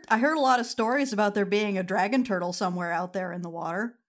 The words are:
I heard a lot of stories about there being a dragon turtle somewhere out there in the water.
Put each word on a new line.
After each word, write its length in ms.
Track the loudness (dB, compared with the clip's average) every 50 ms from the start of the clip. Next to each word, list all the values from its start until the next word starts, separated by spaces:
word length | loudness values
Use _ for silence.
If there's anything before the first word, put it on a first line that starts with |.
| -2 0
I 100 | 2 2
heard 180 | 2 2 2
a 40 | 2
lot 180 | 4 4 4 2
of 80 | 2
stories 460 | -2 -2 -2 0 2 2 0 0 0
about 220 | 0 0 0 2 2
there 80 | 0 0
being 340 | 2 2 0 0 0 0 -2
a 60 | -2
dragon 400 | -2 0 0 0 2 2 2 2
turtle 280 | 2 0 -2 -2 -2
somewhere 380 | -2 -2 -2 -2 -2 -2 -2 -2
out 220 | -2 -2 -2 -4
there 180 | -4 -4 -4 -4
in 120 | -6 -6
the 60 | -8 -8
water. 480 | -8 -6 -6 -4 -2 -2 -4 -4 -6 _ _